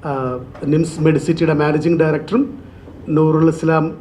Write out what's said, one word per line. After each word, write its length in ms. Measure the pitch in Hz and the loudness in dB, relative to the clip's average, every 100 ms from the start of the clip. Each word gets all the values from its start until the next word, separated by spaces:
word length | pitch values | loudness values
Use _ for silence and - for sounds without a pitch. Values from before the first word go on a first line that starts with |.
| 156 | -6
ആ, 20 | 135 131 127 - - 143 | -4 -4 -6 -10 -8 0
നിംസ് 260 | 151 160 - 156 | 0 0 0 2
മെഡിസിറ്റിയുടെ 480 | 156 - 165 160 147 | 2 0 0 2 2
മാനേജിംഗ് 360 | 151 151 170 170 | 2 2 0 2
ഡയറക്ടറും 400 | 160 156 - 226 277 - - - - - - 151 | 2 0 -2 0 0 -6 -18 -20 -20 -18 -2 2
നൂറുൽ 320 | 156 156 160 | 2 4 2
ഇസ്ലാം 320 | 160 160 160 156 156 | 2 0 0 0 -6